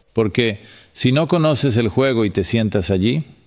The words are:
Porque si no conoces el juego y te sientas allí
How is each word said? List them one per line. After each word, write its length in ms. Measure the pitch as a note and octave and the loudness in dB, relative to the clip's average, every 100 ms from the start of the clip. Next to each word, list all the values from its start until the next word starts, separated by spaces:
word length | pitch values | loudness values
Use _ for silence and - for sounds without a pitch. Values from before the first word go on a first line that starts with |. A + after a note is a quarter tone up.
| _ | _
Porque 480 | - G#2+ G#2+ A#2 G2+ - - - | -2 -2 0 -2 -4 -14 -20 -20
si 180 | - B2+ | -2 0
no 160 | C#3 D#3+ | 2 2
conoces 480 | F3+ D#3 C#3 C#3+ A2+ | 2 2 0 0 0
el 140 | A#2 | 0
juego 340 | B2 C3+ A#2+ | 0 0 2
y 60 | G#2+ | 0
te 140 | F2+ | 0
sientas 460 | F#2 A#2 G#2+ G#2 F#2 | -2 0 0 -2 0
allí 320 | F#2+ G#2 C#3+ D3+ - | 0 0 -2 -6 -16